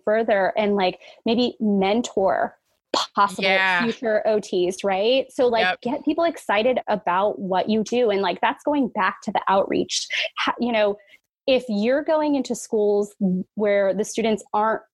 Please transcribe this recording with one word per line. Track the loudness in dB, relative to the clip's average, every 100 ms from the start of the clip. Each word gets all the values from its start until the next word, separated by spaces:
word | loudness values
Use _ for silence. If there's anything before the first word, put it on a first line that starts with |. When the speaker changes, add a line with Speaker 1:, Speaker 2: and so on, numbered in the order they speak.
Speaker 1:
further | 0 0 2 2 0
and, | 0 0 0
like, | 0 -4 -20 -8
maybe | -2 0 0 -2
mentor | 0 2 2 0 -2 0 0 0 -2 -6 _ _ _ -4 -2
possible | 0 0 0
Speaker 2:
Yeah. | 2 2 2 2
Speaker 1:
future | 0 -2 0 0 2
O | 0
Ts, | 0 -2 -2 -2
right? | -2 0 2 2 0
So, | 0 2
like, | 2
Speaker 2:
Yep. | 0 0
Speaker 1:
get | -4 -4
people | -2 0
excited | 0 -2 -2 0 2 0 -2
about | -2 0 0 0 -2
what | -2 -2 0
you | 0
do. | 0 0 2
And, | 2
like, | -2 0
that's | -2 -2
going | -2 0 -2
back | -2 -4 -4
to | -4
the | -4 0
outreach. | 0 2 -2 -2 -4 -4 -6 -6 -4
Ha-, | -4 -2
you | -2
know, | 0 0 -2 _ -20 _ _ 0
if | 0 0
you're | -2 0 0
going | 0 0 2
into | 0 -2
schools | -8 -4 0 2 2 -2 _ -2 -2 -6
where | -4 0 2 2
the | 0
students | -4 -2 -2 -2 -2
aren't | -2 0 -2 -8